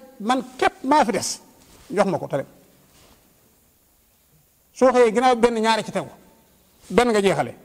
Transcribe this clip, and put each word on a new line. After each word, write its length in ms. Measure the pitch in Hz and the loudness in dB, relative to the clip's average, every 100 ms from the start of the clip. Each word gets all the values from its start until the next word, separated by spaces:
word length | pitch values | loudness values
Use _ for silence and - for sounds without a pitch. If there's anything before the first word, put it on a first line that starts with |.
| - - | -20 -10
man 240 | 208 262 - - | -4 -4 -6 -4
képp 280 | 381 - | -4 -4
maa 200 | 262 302 | 0 2
fi 80 | 226 | 2
des. 280 | 190 - - - _ _ - - | -2 -8 -12 -18 _ _ -20 -6
Jox 160 | 190 196 | -2 -2
ma 100 | 151 | -2
ko 100 | 139 | -6
te 80 | 143 | -8
dem. 100 | - - _ _ _ _ _ _ _ _ _ _ _ _ _ _ _ _ _ _ _ _ _ | -8 -18 _ _ _ _ _ _ _ _ _ _ _ _ _ _ _ _ _ _ _ _ _
Soo 200 | - 254 | 0 2
xëyee 200 | 247 233 | 4 2
ginnaaw 240 | 220 254 240 | 2 2 2
benn 220 | 240 226 | 2 2
ñaari 240 | 226 220 | -2 -2
ci 60 | - | -4
tegu. 180 | 190 131 - _ _ _ _ _ _ - | -8 -10 -16 _ _ _ _ _ _ -2
Benn 200 | 190 247 | 0 2
nga 100 | 208 | 2
jeexale. 340 | 196 151 123 - | 0 0 -4 -10